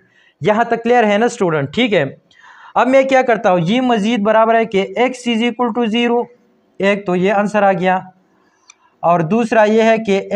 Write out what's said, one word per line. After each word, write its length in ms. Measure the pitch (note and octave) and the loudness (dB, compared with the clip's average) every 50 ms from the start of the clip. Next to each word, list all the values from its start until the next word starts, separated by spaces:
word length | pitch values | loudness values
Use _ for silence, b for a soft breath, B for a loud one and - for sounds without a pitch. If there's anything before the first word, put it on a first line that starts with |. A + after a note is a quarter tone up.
| b b b b b b b b | b b b b b b b b
यहाँ 240 | C#3 G3 G#3 A3 A#3 | -2 -2 0 0 0
तक 160 | A#3 A#3 A3+ A3+ | -2 -2 -4 0
क्लियर 220 | A#3 B3 B3 A3 | 0 2 2 2
है 120 | G#3 G3+ | 2 2
ना 100 | G#3 A#3 | 0 0
स्टूडेंट? 420 | A#3+ A#3 - G3 E3+ D#3 D3+ C3+ C#3+ - | -2 -2 -2 -2 -2 0 -2 -4 -4 -2
ठीक 200 | G#3+ B3+ A3 G3+ | -2 -2 0 0
है, 120 | E3 C#3 C3+ - - _ _ B B B B B B B B B | 0 -2 -2 -6 -14 _ _ B B B B B B B B B
अब 100 | G3+ A#3 | 0 0
मैं 180 | B3+ C4 C4+ C4+ | 2 4 2 2
क्या 140 | C4+ C4+ C4 | 4 2 2
करता 280 | C4 B3+ A3+ G3 A3 G3+ | 2 2 0 0 2 0
हूँ, 100 | F3+ F3+ | 0 0
ये 200 | E3 E3+ A3+ C4 | 0 0 0 0
मज़ीद 420 | C4 B3 A#3 G#3 F#3+ A3+ B3 A3 G3 | 0 0 0 0 0 -2 -2 0 0
बराबर 320 | A3 G#3+ A3 A3+ A3 A3+ | 2 2 2 4 4 2
है 100 | A3+ A3+ | 2 0
कि 180 | A3+ A3 F#3+ G3 G3 F#3+ G#3+ | 0 -2 -2 -2 -2 -2 -2
x 260 | B3 B3+ B3+ - - | -2 -2 -2 -4 -4
is 160 | A#3+ A#3 A3 A#3+ | -4 -2 0 -2
equal 320 | A#3+ A#3 B3+ B3 A#3 G#3+ | -2 -2 -2 -4 -4 -2
to 100 | A#3+ A#3+ G#3+ | -2 -2 -2
zero, 360 | G#3+ A#3+ A#3+ A#3+ A#3 A#3+ A#3 - - _ _ _ _ _ _ _ _ - | -2 0 0 0 0 -2 -2 -6 -10 _ _ _ _ _ _ _ _ -4
एक 260 | F#3 G3+ G#3 G#3 G#3 | -2 0 0 -2 -2
तो 100 | F3+ F3+ | -4 -2
ये 140 | F3+ F3+ G3 | 0 0 0
आंसर 320 | G#3+ G3 G#3 G3 - G#3 G3+ | 0 0 0 0 0 2 2
आ 80 | G3 F#3+ | 2 2
गया, 280 | E3 F3+ F#3 F#3 F#3 F#3 - - _ _ b b b b b b b b b b b b b b b - | 2 0 0 0 -2 -4 -10 -20 _ _ b b b b b b b b b b b b b b b 0
और 200 | E3 F3 F3 E3 | 0 2 2 0
दूसरा 380 | D3+ G#3 A#3 A#3+ A3+ B3 A3+ G#3+ | 0 -2 -2 -2 0 2 2 2
ये 180 | G#3+ A3 A3+ A3 | 4 2 2 2
है 140 | A3+ A3+ A3 | 2 2 0
कि 200 | A3 G3+ F#3+ G3 G3 - G3 | 0 -2 -2 -2 -2 -2 0